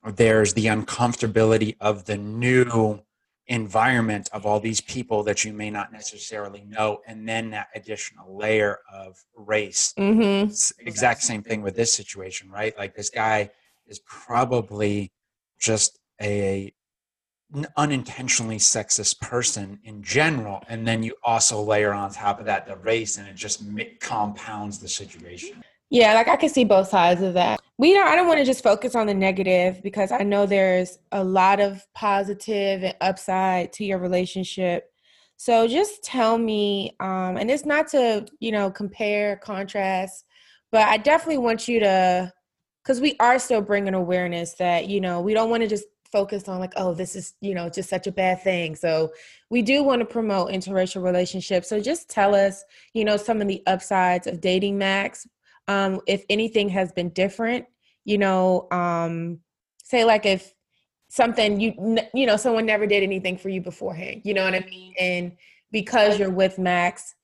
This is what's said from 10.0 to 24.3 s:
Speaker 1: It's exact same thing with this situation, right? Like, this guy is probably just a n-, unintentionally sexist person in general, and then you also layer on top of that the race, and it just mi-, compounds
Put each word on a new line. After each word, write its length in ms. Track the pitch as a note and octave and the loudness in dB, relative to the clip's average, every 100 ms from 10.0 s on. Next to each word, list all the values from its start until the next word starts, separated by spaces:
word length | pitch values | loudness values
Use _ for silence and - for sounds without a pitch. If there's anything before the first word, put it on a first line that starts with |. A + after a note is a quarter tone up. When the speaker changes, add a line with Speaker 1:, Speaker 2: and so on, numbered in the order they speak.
| G3 G#3+ G#3+ G3 G#3 | 2 4 4 2 0
Speaker 1:
It's 240 | G#3 - - | -2 -4 -4
exact 420 | - A2 B2 A#2 | -12 0 0 0
same 200 | - A2 | -2 -6
thing 180 | G#2+ A2 | -6 -4
with 140 | G2+ F#2+ | -4 -2
this 180 | A#2 | 0
situation, 560 | - G2+ G2 F#2+ F#2 F#2+ | 0 -4 -14 -12 -14 -14
right? 280 | G2 A2 A2 | -8 -8 -6
Like, 180 | G2+ - | -12 -8
this 140 | G#2 | -10
guy 420 | - A2 G#2+ G#2 _ _ _ _ | -2 0 0 -2 _ _ _ _
is 120 | G2+ | -20
probably 1120 | _ - - A#2+ B2+ B2 G#2+ G#2 G#2 G#2 G2 _ _ _ _ _ | _ -20 -4 0 2 0 -2 -2 -2 -2 -6 _ _ _ _ _
just 400 | - A2 - _ _ _ | -2 0 0 _ _ _
a 520 | G#2 G#2 G2 G2 G2 _ _ _ _ _ _ _ _ | -6 -2 -2 -4 -6 _ _ _ _ _ _ _ _
n-, 140 | C#3+ D3+ - | -10 -8 -2
unintentionally 840 | D3 C#3 A#2+ - B2+ - A2+ A2 | -2 -2 -6 -12 -4 -2 -2 0
sexist 640 | - A#2 G2+ - G#2 - | 0 0 -2 -2 -2 -4
person 600 | - B2 A#2+ - G2 G2+ | -4 -2 -2 -4 -10 -14
in 200 | A2+ G#2+ | -18 -16
general, 600 | G2+ C3+ D#3 D3 G#2+ G2 - | -2 0 2 0 -6 -10 -12
and 180 | A2+ A2+ | -8 -4
then 160 | A2+ | -2
you 120 | A2+ - | -4 -4
also 380 | A#2+ A2+ - A2 | -2 2 2 0
layer 300 | G#2+ G#2+ G#2 | 0 2 2
on 180 | G2+ G2 | 0 -6
top 280 | - G2+ G2+ | -6 -4 -4
of 60 | G#2+ | -4
that 220 | G2 F#2+ | -4 -4
the 100 | F#2+ | -10
race, 400 | F#2+ A2+ A2 - | -2 -2 -2 -8
and 100 | G2+ | -10
it 80 | F#2+ | -14
just 280 | G#2+ - G#2 | -8 -8 -8
mi-, 320 | G#2 - - | -10 -10 -10
compounds 800 | - A#2 G#2 | -8 -4 -4